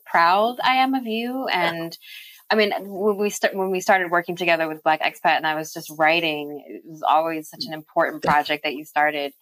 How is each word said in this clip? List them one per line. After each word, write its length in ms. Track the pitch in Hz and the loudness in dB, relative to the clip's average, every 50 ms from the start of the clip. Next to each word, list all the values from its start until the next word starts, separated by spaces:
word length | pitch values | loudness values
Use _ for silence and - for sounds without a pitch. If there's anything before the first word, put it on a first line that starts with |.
| _ | _
proud 520 | - - 175 170 170 180 202 220 233 247 240 - | 0 2 4 6 6 6 4 4 2 0 0 0
I 140 | 247 262 | 2 4
am 180 | 262 262 262 262 | 4 2 2 2
of 120 | 262 247 | -2 -2
you. 420 | 226 214 226 233 247 247 262 262 220 | -2 -4 -2 -4 -4 -4 -4 -4 -2
And 480 | - 180 175 170 170 165 165 165 170 - - - - - - - - - _ _ 214 | 0 0 0 0 -2 -4 -6 -8 -10 -12 -18 -20 -20 -20 -20 -20 -20 -20 _ _ 2
I 40 | |
mean, 160 | 214 208 202 - - | 2 2 2 0 -4
when 360 | 190 196 202 180 202 214 208 | -6 -8 -6 -2 0 0 2
we 140 | 190 208 208 | 2 0 -2
st-, 240 | 202 - - 196 190 | -2 0 -2 -2 0
when 160 | 196 190 190 | 0 -2 -2
we 100 | 190 185 | -2 -2
started 300 | 185 - 202 190 185 170 | 2 2 2 2 2 2
working 240 | 175 175 175 - 180 | 0 0 0 -2 -6
together 320 | 170 185 170 170 160 160 | -4 0 2 2 2 2
with 160 | 160 156 156 - | -2 -4 -2 0
Black 200 | 160 156 156 - | 0 0 2 0
Expat 340 | 156 - - - 175 156 | -4 -4 0 0 2 2
and 100 | - 151 | 2 2
I 80 | 156 156 | 0 -2
was 180 | 151 160 156 - | -2 -4 -8 -10
just 160 | 170 156 - 156 | -12 -12 -12 -2
writing, 680 | 147 160 156 165 170 165 160 151 151 147 147 147 143 - | 2 2 4 4 4 2 0 -2 -4 -6 -8 -10 -12 -14
it 160 | - - 98 - | -14 -18 -18 -16
was 160 | - 160 156 | -18 -16 -6
always 480 | - - 147 156 160 165 165 160 156 - | 0 2 2 2 2 0 -4 -6 -8 -12
such 160 | - 165 - | -14 -14 -12
an 80 | 160 160 | -10 -10
important 520 | 156 156 _ _ - 160 139 311 302 - | -12 -12 _ _ 0 0 0 -2 -4 0
project 400 | 165 147 147 143 - 151 147 - | 2 2 2 2 0 -4 -4 -4
that 100 | 151 127 | -6 -8
you 100 | 139 151 | -8 -12
started. 480 | - - 151 147 151 151 147 143 139 - _ | -6 -2 0 0 0 0 -2 -6 -6 -8 _